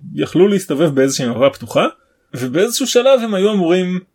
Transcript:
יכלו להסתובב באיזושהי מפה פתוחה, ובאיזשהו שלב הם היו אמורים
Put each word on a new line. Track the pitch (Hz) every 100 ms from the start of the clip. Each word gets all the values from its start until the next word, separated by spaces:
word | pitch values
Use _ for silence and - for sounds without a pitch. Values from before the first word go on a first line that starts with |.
| - 143
יכלו | 147 151 202
להסתובב | 196 - 139 165
באיזושהי | 135 135 135 123
מפה | 110 135
פתוחה, | - 117 139 233 - _ _ _
ובאיזשהו | 123 127 139 226 233 262
שלב | 247 254 269
הם | 226
היו | 196 202
אמורים | 208 165 180 185 185 -